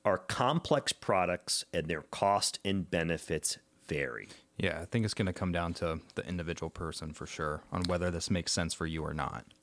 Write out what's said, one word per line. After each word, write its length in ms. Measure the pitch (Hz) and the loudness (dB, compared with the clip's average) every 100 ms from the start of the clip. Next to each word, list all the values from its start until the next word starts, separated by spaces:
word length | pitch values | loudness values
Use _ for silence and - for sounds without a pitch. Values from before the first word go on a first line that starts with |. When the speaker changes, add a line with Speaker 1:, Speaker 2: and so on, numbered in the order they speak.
Speaker 1:
are 140 | 104 92 | 2 2
complex 760 | - - 127 165 - 143 - | 0 2 4 2 2 2 2
products 720 | - - 98 87 90 - - - | -2 2 4 4 0 -2 -2 0
and 160 | 87 80 | -2 0
their 140 | 78 | -2
cost 580 | - - 101 101 - - | -4 2 4 4 2 0
and 240 | 101 98 82 | 0 0 2
benefits 680 | 85 82 80 - 80 - - _ _ - | 2 2 0 0 -2 0 -4 _ _ -4
vary. 400 | 73 65 57 50 - - - | -2 -2 -4 -12 -18 -12 -2
Speaker 2:
Yeah, 200 | 92 80 | 0 -2
I 40 | |
think 200 | 87 117 | -2 0
it's 100 | 107 | 0
gonna 180 | - 95 | 2 0
come 180 | - 92 | 0 0
down 240 | 85 85 | 0 0
to 240 | 85 85 82 - | 0 -2 -2 -6
the 100 | - - | -8 -4
individual 420 | 90 82 80 82 | -4 -4 -4 -6
person 420 | - 82 - 78 | -4 -6 -6 -8
for 140 | 80 73 | -8 -10
sure 360 | - 76 76 - | -4 -2 -4 -4
on 100 | 90 90 | -2 0
whether 220 | 87 90 | 2 0
this 200 | 85 - | 0 0
makes 220 | 92 - | 0 2
sense 200 | - 82 | 0 0
for 120 | - 80 | -2 -2
you 160 | 80 | -2
or 100 | 73 | -2
not. 300 | 76 67 - - - | -2 -4 -6 -12 -6